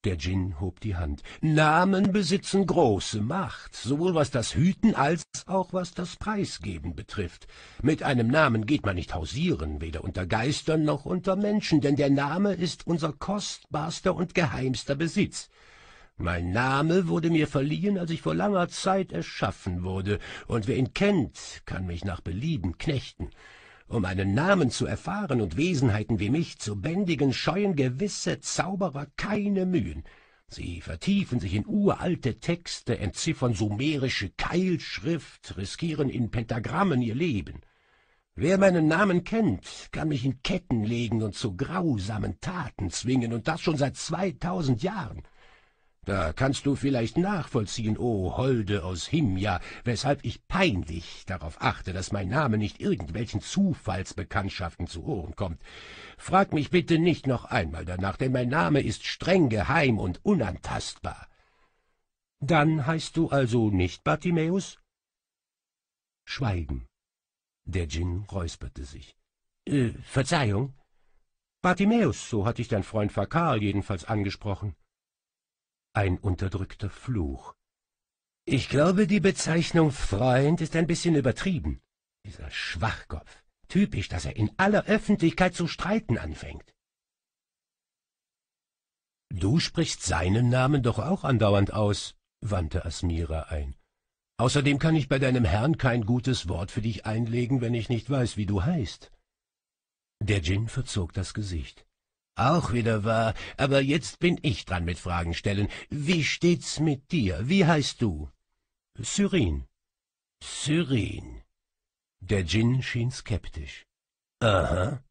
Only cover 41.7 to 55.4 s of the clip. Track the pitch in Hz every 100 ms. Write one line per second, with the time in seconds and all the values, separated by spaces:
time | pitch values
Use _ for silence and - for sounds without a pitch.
41.7 | 185 170 113 95 101 104 95 - 180 120
42.7 | - 90 - 117 131 117 117 131 156 -
43.7 | 151 135 131 - 160 196 131 175 180 139
44.7 | 117 175 226 110 - - - - - _
45.7 | _ _ _ - 95 80 - 135 131 143
46.7 | 135 139 131 113 - 185 202 - 123 104
47.7 | - 107 107 120 107 92 - 131 123 98
48.7 | 101 85 90 - 160 135 92 104 90 -
49.7 | - - 113 139 143 127 - _ 180 190
50.7 | 95 78 85 - - - 92 80 - 123
51.7 | - - 92 92 101 92 131 143 110 107
52.7 | - 104 104 80 87 117 104 - - 196
53.7 | - - 92 92 - - 110 95 - 87
54.7 | - 87 90 - 113 85 -